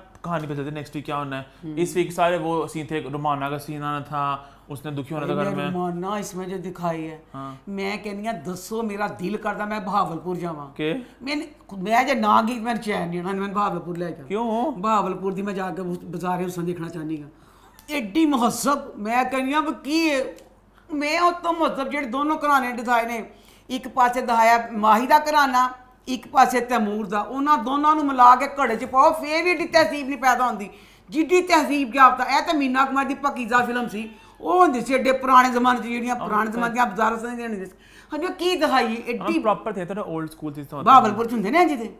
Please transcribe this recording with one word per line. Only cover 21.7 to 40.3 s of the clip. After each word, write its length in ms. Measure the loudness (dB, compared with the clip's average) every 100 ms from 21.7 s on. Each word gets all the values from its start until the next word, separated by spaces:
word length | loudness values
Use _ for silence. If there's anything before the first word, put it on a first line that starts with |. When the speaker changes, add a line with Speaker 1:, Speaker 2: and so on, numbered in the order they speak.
| 0 -4
Speaker 2:
ਜਿਹੜੇ 160 | -4 -4
ਦੋਨੋਂ 320 | -2 0 0
ਘਰਾਣੇ 340 | 2 2 2
ਦਿਖਾਏ 340 | -4 0 0 0
ਨੇ, 200 | -6 -8 -16 -20 -20 -10
ਇੱਕ 180 | -8 -4
ਪਾਸੇ 340 | 2 2 2
ਦਿਖਾਇਆ 460 | 0 4 6 4 2
ਮਾਹੀ 360 | 0 4 4 6
ਦਾ 120 | 4
ਘਰਾਣਾ, 500 | 6 2 4 4 2 -2 -18 _ -8
ਇੱਕ 200 | -8 0
ਪਾਸੇ 320 | 4 6 4
ਤੈਮੂਰ 480 | 2 0 0 -2 -4
ਦਾ, 140 | -4
ਉਹਨਾਂ 360 | -4 -2 2 2
ਦੋਨਾਂ 380 | 2 2 4 4
ਨੂੰ 100 | 2
ਮਿਲਾ 300 | 6 8 8
ਕੇ 120 | 2
ਘੜੇ 280 | -2 0 0
'ਚ 100 | 0
ਪਾਓ, 260 | 4 6
ਫੇਰ 320 | 4 -2 0
ਵੀ 60 | 0
ਏਡੀ 160 | 0 2
ਤਹਿਜ਼ੀਬ 420 | 4 4 0 -6
ਨਹੀਂ 100 | 0
ਪੈਦਾ 300 | 2 2 0
ਹੁੰਦੀ, 220 | -2 -8 -14 -20 -20 -6
ਜਿੱਡੀ 320 | -2 2 2
ਤਹਿਜ਼ੀਬ 500 | 4 2 2 0 0
ਜਾਪਦਾ। 320 | 6 6 6
ਇਹ 180 | 2 2
ਤਾਂ 120 | 2
ਮੀਨਾ 320 | 0 2 2 2
ਕੁਮਾਰ 200 | 0 -2
ਦੀ 80 |
ਪਾਕੀਜ਼ਾ 520 | -2 -2 -2 0 2 2
ਫਿਲਮ 220 | -2 -4
ਸੀ, 220 | -6 -10 -14 -20 -8
ਉਹ 180 | 0 6
ਹੁੰਦੀ 220 | 6 4
ਸੀ 120 | 0
ਏਡੇ 180 | 2 2
ਪੁਰਾਣੇ 380 | 2 6 8 8
ਜ਼ਮਾਨੇ 300 | 4 2 2
'ਚ, 40 |
ਜਿਹੜੀਆਂ 320 | -2 -4 -4 -4
Speaker 1:
ਹਾਂ, 120 | 0
Speaker 2:
ਪੁਰਾਣੇ 180 | 0 0
Speaker 1:
ਤਾਂ 80 |
Speaker 2:
ਜ਼ਮਾਨੇ 200 | 0 -2
ਦੀਆਂ 120 | 0 0
ਬਜ਼ਾਰਾਂ 320 | 2 0 0
ਸਾਰੀਆਂ 300 | -4 -6 -6
ਹੁੰਦੀਆਂ 180 | -6 -8
ਸੀ। 60 | -14 _ -20 -10
ਹਾਂਜੀ, 140 | -6 -4
ਉਹ 40 |
ਕੀ 240 | -2 -2 2
ਦਿਖਾਈ 300 | 2 2 0
ਹੈ, 40 |
Speaker 1:
ਹਾਂ, 80 | -2 -6
Speaker 2:
ਏਡੀ 320 | -4 -2 0
Speaker 1:
ਪ੍ਰੋਪਰ 340 | 0 0 -2
ਥੀਏਟਰ 300 | -6 -6 -6 -6
올ਡ 220 | -6
ਸਕੂਲ 240 | -6